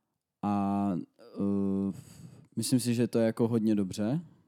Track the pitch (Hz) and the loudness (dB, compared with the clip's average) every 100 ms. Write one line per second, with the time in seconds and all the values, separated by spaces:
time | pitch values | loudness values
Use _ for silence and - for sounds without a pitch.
0 | _ _ _ _ 101 101 98 101 101 85 | _ _ _ _ -2 0 0 0 0 -2
1 | - _ - - 101 101 98 98 98 - | -6 _ -14 -4 0 0 0 0 -2 -6
2 | - - - - - - 110 127 120 117 | -12 -20 -20 -20 -12 -6 0 2 2 0
3 | 117 117 113 - 117 117 110 104 92 107 | 2 2 2 2 0 2 2 2 0 -2
4 | 104 156 - - | -2 -2 -6 -18